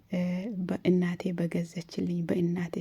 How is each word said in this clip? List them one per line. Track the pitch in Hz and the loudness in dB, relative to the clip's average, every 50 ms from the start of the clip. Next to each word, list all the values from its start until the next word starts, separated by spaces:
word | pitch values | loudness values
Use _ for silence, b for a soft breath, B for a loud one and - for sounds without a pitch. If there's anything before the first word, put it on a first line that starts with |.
| - _ | -10 _
እ፣ | - 180 180 180 180 185 185 233 226 185 185 | -2 0 0 0 0 -2 -2 -4 -4 -4 -2
በእናቴ | 175 185 180 - 180 185 180 180 180 175 170 - 185 175 | -2 -2 0 2 4 4 6 4 2 0 -2 -2 -2 0
በገዛችልኝ | 170 170 165 - 175 170 170 - 180 165 - - - 190 175 175 175 170 | 0 -2 0 0 -2 -2 -2 -6 -8 -10 -6 -4 -4 -2 0 0 -2 0
በእናቴ | 160 185 185 175 170 175 185 175 170 - 190 | 0 2 2 2 2 2 0 -2 -4 -4 -6